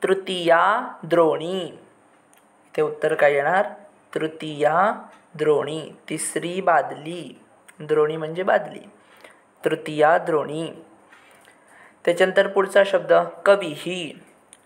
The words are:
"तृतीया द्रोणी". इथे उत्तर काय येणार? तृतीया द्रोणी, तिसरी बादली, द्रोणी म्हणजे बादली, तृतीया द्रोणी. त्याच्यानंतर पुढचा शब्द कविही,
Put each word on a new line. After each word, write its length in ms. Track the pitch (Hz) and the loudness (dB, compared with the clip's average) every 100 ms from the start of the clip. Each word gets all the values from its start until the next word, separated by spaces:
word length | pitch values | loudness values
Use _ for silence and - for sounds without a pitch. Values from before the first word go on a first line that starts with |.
"तृतीया 880 | 185 190 190 185 165 165 180 226 254 - | -2 0 -2 -4 2 4 4 2 -2 -12
द्रोणी". 720 | 165 170 160 143 160 190 160 - - _ _ _ _ _ _ _ _ | -2 2 4 2 -4 -6 -8 -12 -20 _ _ _ _ _ _ _ _
इथे 160 | - | -4
उत्तर 320 | 151 151 156 | -2 -2 -2
काय 180 | 151 147 | 2 4
येणार? 340 | 143 147 185 208 - - _ _ | 4 2 0 0 -6 -20 _ _
तृतीया 800 | 156 156 160 156 147 143 160 202 - - - _ | -6 -6 -6 -12 -2 0 2 2 0 -10 -20 _
द्रोणी, 560 | 156 151 143 135 156 151 - - | -4 0 2 0 -6 -10 -16 -10
तिसरी 520 | 156 - 160 165 180 | -8 -6 -6 -6 -4
बादली, 800 | 190 160 135 - 151 175 139 - _ _ _ _ | 2 2 0 -8 -12 -12 -14 -18 _ _ _ _
द्रोणी 360 | 151 151 151 160 | -2 0 2 0
म्हणजे 260 | 156 165 | -6 -6
बादली, 380 | 190 - - - - - _ _ - - _ _ | 0 0 -2 -12 -20 -20 _ _ -20 -20 _ _
तृतीया 540 | 160 156 - 151 151 180 | -4 -4 -6 2 4 4
द्रोणी. 640 | 175 156 139 151 165 - - _ _ _ _ _ _ _ _ - - _ | 2 -2 -2 -6 -10 -12 -20 _ _ _ _ _ _ _ _ -20 -20 _
त्याच्यानंतर 420 | - 175 185 185 196 | -2 2 2 4 2
पुढचा 360 | 196 190 202 196 | 2 2 4 4
शब्द 260 | 185 170 170 170 - 196 | 2 4 2 2 -2 4
कविही, 800 | 202 175 143 170 180 151 107 - _ _ _ | 4 2 -8 -8 -8 -8 -14 -20 _ _ _